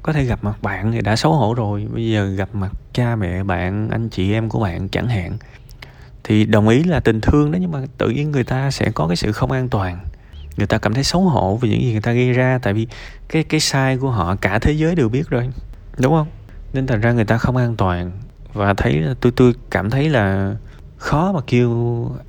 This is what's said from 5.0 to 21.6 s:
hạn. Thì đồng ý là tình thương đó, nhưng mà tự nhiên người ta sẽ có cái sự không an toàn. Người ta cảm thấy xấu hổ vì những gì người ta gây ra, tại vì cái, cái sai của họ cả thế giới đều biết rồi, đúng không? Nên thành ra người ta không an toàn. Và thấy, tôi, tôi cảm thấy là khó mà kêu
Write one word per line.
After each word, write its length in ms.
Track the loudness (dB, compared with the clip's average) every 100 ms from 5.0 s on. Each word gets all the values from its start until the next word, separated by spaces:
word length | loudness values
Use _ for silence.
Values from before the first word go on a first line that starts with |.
| -2
hạn. 300 | -2 -2 -8 -12 -20 -20 -20 -20 -20 -20 -18
Thì 220 | 2 2 6
đồng 220 | 4 6
ý 160 | 4
là 160 | 4 2
tình 220 | 2 2
thương 300 | 2 4 2
đó, 60 | 0
nhưng 100 | -2
mà 80 | -4 -8 -4
tự 120 | -2
nhiên 220 | 0 -2
người 120 | -2
ta 280 | 0 -2 -2
sẽ 200 | 0 -2
có 160 | 0 -2
cái 80 | 0
sự 160 | 0
không 200 | 0 0
an 180 | 0 0
toàn. 300 | 0 -2 -6 -10 -14 -20 -18 -12 -4
Người 100 | 0
ta 100 | 2
cảm 160 | 2
thấy 100 | 0
xấu 180 | 0 2
hổ 340 | 4 4 2 2
vì 140 | 2
những 120 | 2
gì 100 | 2
người 100 | 0
ta 100 | 0
gây 220 | 2 2
ra, 260 | 2 2 2
tại 120 | 0
vì 140 | -2 -2 -8 -16 -18 -4
cái, 140 | -2
cái 160 | 0 0
sai 380 | 0 0 0 0
của 140 | 0
họ 240 | 0 0 -2
cả 240 | 0 2
thế 120 | 2
giới 240 | 2 2 2
đều 140 | 2
biết 200 | 0 -2
rồi, 200 | -2 -2 -8 -14 -18 -14 -2
đúng 160 | 2
không? 140 | 2 0 -8 -18 -18 -6
Nên 140 | -4 0
thành 140 | 2
ra 100 | 2
người 140 | 2 2
ta 120 | 2
không 200 | 2 0
an 180 | 0 0
toàn. 360 | 0 0 -6 -10 -14 -18 -14
Và 200 | -2 0
thấy, 300 | 2 2 2 0 0
tôi, 100 | 0 4
tôi 180 | 4 4 -4
cảm 180 | -2 0
thấy 200 | 0 2
là 460 | 2 2 0 -2 -4 -12 -20 -20 -12
khó 340 | -2 0 0
mà 80 | -2 0
kêu 640 | 2